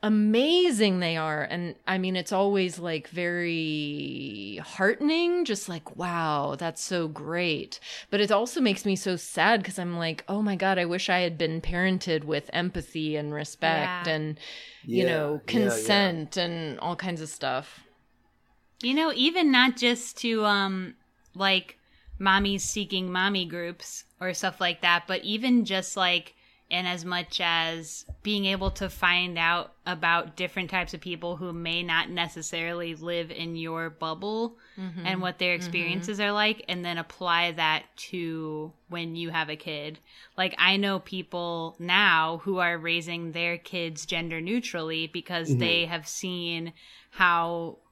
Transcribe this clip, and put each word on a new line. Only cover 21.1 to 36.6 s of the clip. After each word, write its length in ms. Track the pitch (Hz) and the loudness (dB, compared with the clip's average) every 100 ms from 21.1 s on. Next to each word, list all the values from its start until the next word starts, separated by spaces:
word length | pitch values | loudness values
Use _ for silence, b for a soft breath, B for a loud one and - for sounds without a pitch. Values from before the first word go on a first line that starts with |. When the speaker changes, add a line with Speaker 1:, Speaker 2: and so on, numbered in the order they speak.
| _ _ 180 | _ _ -2
Speaker 2:
like, 420 | 196 190 185 - b b b - | 2 2 0 -18 b b b -2
mommies 420 | 196 190 202 196 | 4 6 4 0
seeking 500 | - - 202 190 185 | -2 -4 -2 -2 -2
mommy 340 | 180 190 202 175 | 0 2 2 -2
groups 580 | 170 170 175 - - - _ | -4 -6 -8 -14 -16 -16 _
or 140 | 180 | -6
stuff 280 | 170 190 180 | -2 -4 0
like 200 | 180 175 | -2 2
that, 240 | 180 175 - | 4 4 2
but 160 | 185 | -4
even 420 | - 214 254 247 214 | 0 0 4 4 4
just, 320 | 190 185 - | 0 -2 2
like, 360 | 180 180 - b b b b | 2 2 -2 b b b b
in 160 | 175 180 | -2 -2
as 200 | 180 170 | -4 -2
much 340 | 180 175 - | -4 -4 -2
as 640 | 175 165 165 165 160 - - - | 2 2 2 -2 -8 -14 -14 -8
being 220 | - 208 196 | -2 0 2
able 240 | 190 196 | 2 0
to 200 | 190 196 | -2 -6
find 480 | - 180 175 180 170 | 2 4 4 2 0
out 360 | 165 175 - - - | 2 2 0 -10 -8
about 500 | 175 165 170 170 - | 0 4 4 2 -6
different 340 | 180 - 180 | -6 -4 -4
types 240 | 190 175 | -2 -4
of 60 | 175 | -8
people 380 | 180 170 175 170 | -8 -8 -6 -6
who 160 | 180 | -6
may 280 | 170 170 170 | -6 -4 -4
not 280 | 175 165 - | 0 0 0
necessarily 840 | 175 170 170 160 170 165 170 170 | -2 -4 -4 -8 -4 -4 -4 -6
live 380 | 160 160 175 165 | -8 -4 -4 -4
in 240 | - 165 165 | -6 -6 -6
your 340 | 160 165 165 | -6 -4 -6
bubble 680 | 160 160 160 202 220 233 226 b b | -6 -6 -4 -4 -2 -4 -6 b b
Speaker 1:
Mm-hmm. 300 | 190 170 175 | -10 -6 -4
Speaker 2:
and 140 | 185 | -2
what 180 | 185 175 | -2 -2
their 140 | 180 175 | 0 0
Speaker 1:
Mm-hmm. 100 | 180 | -2
Speaker 2:
experiences 540 | 170 170 185 175 202 | -2 -2 -2 -4 -2
are 140 | 208 | 0
like, 320 | 208 214 214 | 2 2 0